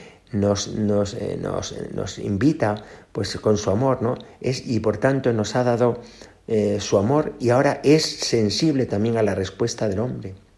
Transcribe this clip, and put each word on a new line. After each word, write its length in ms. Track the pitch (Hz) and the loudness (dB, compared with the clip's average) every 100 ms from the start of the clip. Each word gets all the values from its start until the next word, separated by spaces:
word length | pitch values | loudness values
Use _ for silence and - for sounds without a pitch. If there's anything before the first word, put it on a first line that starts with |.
| - - - | -20 -20 -6
nos, 420 | 104 101 101 - 101 | 0 2 2 -2 -2
nos, 380 | 104 104 101 | 0 2 0
eh, 240 | - 98 87 | -4 -6 -4
nos, 360 | 90 92 92 - - | -4 -6 -6 -8 -10
nos 240 | - 98 - | -6 -8 -6
invita, 680 | 110 98 131 160 110 104 - - - | -4 2 2 2 0 -2 -8 -20 -12
pues, 260 | - 101 - | -6 -6 -2
con 180 | - 104 | 2 2
su 140 | - | 2
amor, 320 | 98 135 127 | 0 2 0
¿no? 160 | 113 123 - - | -2 -4 -8 -8
Es, 260 | - 131 - | -4 -4 -2
y 140 | 113 | -2
por 160 | 110 107 | 0 0
tanto 340 | 135 135 131 | 0 2 0
nos 240 | 113 104 127 | 0 0 0
ha 80 | |
dado, 380 | 123 117 120 117 - - - - - | 2 2 2 0 -6 -20 -20 -18 -2
eh, 320 | 110 104 101 | 0 2 0
su 160 | 101 107 | 2 2
amor, 380 | 101 147 151 - | 4 2 0 -2
y 120 | 117 | 2
ahora 280 | 120 139 - | 4 4 2
es 200 | - 151 | 4 4
sensible 840 | - - - 120 107 98 160 135 120 | 4 -4 -2 0 2 2 2 2 0
también 280 | 101 110 117 | 0 0 2
a 60 | |
la 120 | 107 95 | 2 0
respuesta 520 | 92 - 117 - 113 | -4 -2 -4 -2 -2
del 120 | 95 | -2
hombre. 340 | 123 127 101 95 - | -4 -6 -10 -14 -20